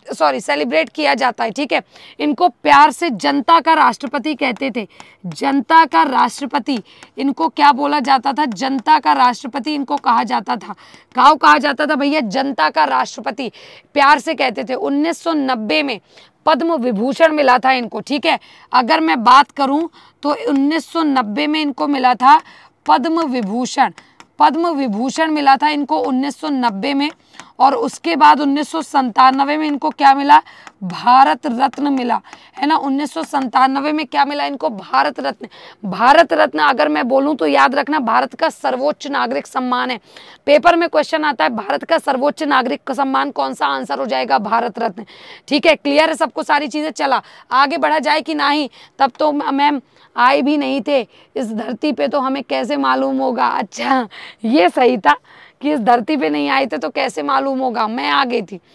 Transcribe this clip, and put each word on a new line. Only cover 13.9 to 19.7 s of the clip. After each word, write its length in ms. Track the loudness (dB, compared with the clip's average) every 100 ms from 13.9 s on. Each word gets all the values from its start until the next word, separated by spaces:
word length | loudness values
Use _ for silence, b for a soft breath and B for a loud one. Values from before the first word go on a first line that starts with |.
प्यार 240 | 2 4 4
से 160 | 0
कहते 300 | -2 -2 -4
थे। 100 | -6
उन्नीस 440 | -6 -2 -2 -2 -2
सौ 140 | -4
नब्बे 480 | -2 -2 -4 -2 -2
में 160 | -2 -6 b b b _ 0
पद्म 300 | 0 0 -2
विभूषण 560 | -2 -2 -2 2 2
मिला 260 | 4 2 2
था 140 | 2
इनको, 280 | 0 -2 -8
ठीक 260 | -6 -4 -2
है। 120 | -2 B B B
अगर 280 | 0 2 2
मैं 220 | 0 0
बात 260 | 6 6 4
करूं 340 | 0 -2